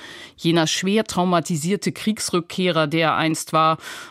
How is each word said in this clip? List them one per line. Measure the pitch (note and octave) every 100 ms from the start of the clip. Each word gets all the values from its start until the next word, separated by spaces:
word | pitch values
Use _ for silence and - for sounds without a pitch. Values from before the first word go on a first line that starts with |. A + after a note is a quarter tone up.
| - - - -
Jener | E3 E3 D#3
schwer | - F#3 G#3+
traumatisierte | G#3+ - F3+ F3 E3 E3 D#3+ G3+ -
Kriegsrückkehrer, | C3 - G#3+ - F3+ E3+ - F3+ E3 D#3
der | D#3+ D#3+
er | A#2
einst | D#3+ D#3 -
war | D#3+ D#3+ D#3+ - - -